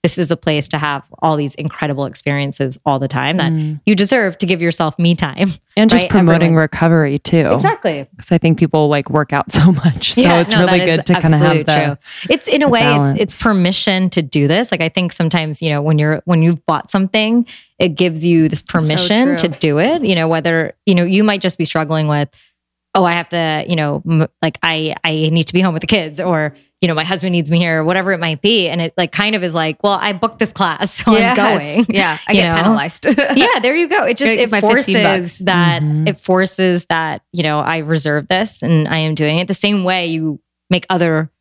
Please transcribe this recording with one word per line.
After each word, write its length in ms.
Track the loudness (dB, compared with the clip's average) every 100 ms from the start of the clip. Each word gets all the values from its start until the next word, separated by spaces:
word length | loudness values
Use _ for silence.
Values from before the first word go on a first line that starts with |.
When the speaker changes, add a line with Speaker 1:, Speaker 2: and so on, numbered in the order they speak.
Speaker 1:
this 160 | -2 -2
is 120 | -4
a 60 | -4
place 320 | -2 -4 -4
to 80 | -6
have 260 | -4 -6 -10 -4
all 120 | -2
these 200 | 0 -4
incredible 500 | -6 -10 -6 -6 -4
experiences 720 | -4 -4 -4 -4 -4 -4 -6 -4
all 140 | -2 -2
the 100 | -2
time 300 | -2 -2 -2
that 120 | 0
Speaker 2:
Mm. 300 | -2 -4 -4 0
Speaker 1:
you 80 |
deserve 420 | 0 2 2 0 -2
to 80 |
give 160 | -2 0
yourself 380 | -2 0 -2 0
me 160 | 0
time, 400 | 2 -2 -2 -2 -2 _ 0
Speaker 2:
And 100 | 4
just 140 | 4
Speaker 1:
right? 80 | 2
Speaker 2:
promoting 380 | 4 4 4 4
Speaker 1:
Everyone. 120 | 2
Speaker 2:
recovery 580 | 0 0 2 4 2 -2
too. 300 | 0 2 2
Speaker 1:
Exactly. 520 | 2 0 -2 -4 -6 -10 -16
Speaker 2:
'Cause 120 | 0
I 60 | 2
think 220 | 2 2
people, 300 | 2 2 2
like, 180 | 0 0
work 240 | -2 0
out 180 | -2 0
<laughs> 60 | 4
so 140 | 4
much. 400 | 4 0 0 -2
So 80 | 2
Speaker 1:
Yeah, 200 | 4 4
Speaker 2:
it's 120 | 2
Speaker 1:
no, 60 | 2 2
Speaker 2:
really 140 | 2
Speaker 1:
that 80 | 2
is 60 | -2
Speaker 2:
good 80 | 0
to 60 |
kinda 160 | 0 4 4
have 40 |
Speaker 1:
absolute 240 | 4 2 0
Speaker 2:
the, 60 |
Speaker 1:
true. 240 | 0 0 -4 -12 -16 -4
It's, 200 | -2 0
in 120 | 0
a 60 | 2
Speaker 2:
the 20 |
Speaker 1:
way, 120 | 2
Speaker 2:
balance. 380 | 2 2 2 0
Speaker 1:
it's, 160 | -2 0
it's 60 |
permission 680 | 0 2 0 0 0 0 0
to 100 | -2
do 260 | -2 0 2
this. 240 | 2 0
Like, 120 | -2
I 80 | -2
think 200 | -2 -4
sometimes, 520 | -2 -2 0 -4 -4
you 80 | -2
know, 100 | -2
when 180 | 0 2
you're, 220 | 2 -2 0
when 160 | 2
you've 240 | 2 0 -2
bought 240 | -4 -2
something, 560 | -2 0 0 2 0 0 -8 _ _
it 160 | -2
gives 320 | 0 -2 0 2
you 240 | 4 2
this 80 | 0
Speaker 3:
So 80 | -4
Speaker 1:
permission 680 | -2 0 0 0 2 2 2
to 120 | -2
Speaker 3:
true. 80 | 0
Speaker 1:
do 200 | 0 2
it. 260 | 0 0
You 120 | 0 0
know, 120 | 0
whether, 460 | 0 0 -2 -2 -4
you 100 | 0
know, 100 | 2
you 200 | 2 2
might 160 | 2 0
just 160 | -2 -2
be 80 |
struggling 440 | -4 -2 -2 -2 0
with, 200 | 0 -2 _ _ _ _ _ _
"Oh, 100 | 0
I 80 | 2
have 180 | 0 -4
to, 340 | -4 -2 -2 -2
you 80 | -2
know, 260 | -2 -4 0
m-, 200 | 0 0 _
like, 160 | -4 -2
I, 320 | -2 -2 -4 -4
I 280 | -4 -2 0
need 120 | 0
to 80 | 0
be 80 | 0
home 100 | 0
with 80 | -2
the 60 | -2
kids," 320 | -2 -2 -6
or, 340 | -2 -2 -2 -6 _ _
you 60 | -2
know, 80 |
"My 80 | -2
husband 300 | -2 -4 -2
needs 180 | -2 0
me 80 | 0
here," 240 | 2 0
whatever 300 | 0 0 -2
it 80 | -2
might 200 | -4 -2
be. 280 | 0 0 0
And 120 | -2
it, 140 | -4 -4
like, 140 | -4
kind 240 | -2 0
of 80 | 0
is 100 | -2
like, 280 | -2 -4 -2
"Well, 160 | -2 0
I 120 | -2
booked 260 | -2 -4 -2
this 140 | -6
class, 400 | -2 -2 -2 -6
<laughs> 100 | -4
so 80 | 2
Speaker 3:
Yes. 240 | 4 4 2
Speaker 1:
I'm 220 | 0 0
going." 280 | -2 0 0
Speaker 3:
Yeah, 300 | 2 0 -2 0
I 40 |
Speaker 1:
You 80 | 0
Speaker 3:
get 120 | 2
Speaker 1:
know? 80 | 2
Speaker 3:
penalized. 440 | 2 2 -2 -4 0
<laughs> 300 | 0 2 2
Speaker 1:
Yeah, 220 | 2 2
there 140 | 0
you 140 | 0 0
go. 160 | 0
It 120 | 0 0
just, 120 | 0
Speaker 3:
Gotta 20 | 0
Speaker 1:
it 80 | 0
Speaker 3:
get 0 |
my 80 | 2
fifteen 420 | 2 2 2 0
Speaker 1:
forces 0 |
Speaker 3:
bucks. 360 | 2 0 -4 -4
Speaker 1:
that, 420 | -2 2 2 2
Speaker 2:
Mm-hmm. 240 | 0 0 -2
Speaker 1:
it 120 | -4
forces 640 | 0 0 0 0 0 0 -2
that, 340 | -4 -4 -8 _
you 100 | -4
know, 160 | -2 -2
I 200 | -2 -4
reserve 500 | -2 -2 0 -4 -2
this 340 | -2 -2 -4
and 240 | 0 0 0
I 120 | -2
am 160 | -2 -2
doing 220 | 0 0
it 100 | -2
the 60 |
same 280 | -2 0 0
way 240 | 0 -2 -2
you 320 | -4 -4 -6 _ _ _
make 160 | -4 0
other 420 | 0 2 0 -4 _